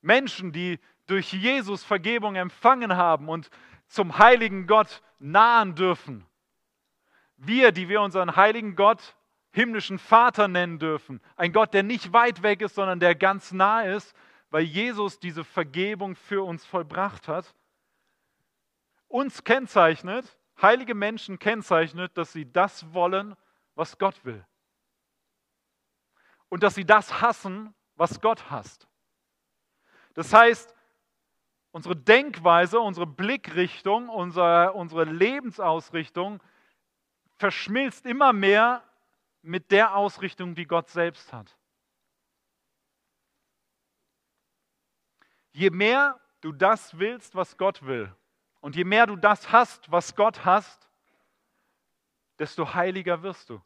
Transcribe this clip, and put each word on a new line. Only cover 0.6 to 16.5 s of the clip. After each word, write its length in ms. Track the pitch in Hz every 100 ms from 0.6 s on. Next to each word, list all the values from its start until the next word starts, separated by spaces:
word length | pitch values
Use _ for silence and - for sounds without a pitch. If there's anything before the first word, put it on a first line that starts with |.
| 180 165 _ _ _
durch 260 | 196 -
Jesus 540 | 190 214 277 196 202 -
Vergebung 500 | 202 180 233 214 190
empfangen 640 | 180 - 226 262 233 180
haben 320 | 175 160 151
und 200 | 165 - - _ _ _
zum 300 | - 190 -
heiligen 500 | 214 247 220 190 180
Gott 340 | 214 214 - _ _
nahen 540 | 139 175 226 233 202 160
dürfen. 500 | 185 170 - 117 87 _ _ _ _ _ _ _ _ _ _ _
Wir, 340 | 135 240 247
die 160 | 185 180
wir 140 | 208
unseren 340 | 202 185 180 165
heiligen 400 | 208 220 214 180
Gott 400 | 202 190 - _ _ _ _
himmlischen 480 | - 240 220 - 190
Vater 500 | - 226 240 214 208
nennen 300 | 180 175 165
dürfen, 420 | 160 156 _ 131 _ _
ein 160 | 170
Gott, 200 | 175 220
der 100 | 202
nicht 280 | 196 240 190
weit 320 | 208 240 175
weg 180 | 202 196
ist, 140 | 208 -
sondern 240 | 196 180
der 160 | 175 170
ganz 380 | 190 196 -
nah 300 | 185 196 220
ist, 320 | 208 202 - _ _ _ _
weil 140 | 151
Jesus 560 | 165 156 240 214 208 -
diese 260 | 180 156 160
Vergebung 680 | - 156 139 196 208 196 180
für 300 | _ 202
uns 200 | 190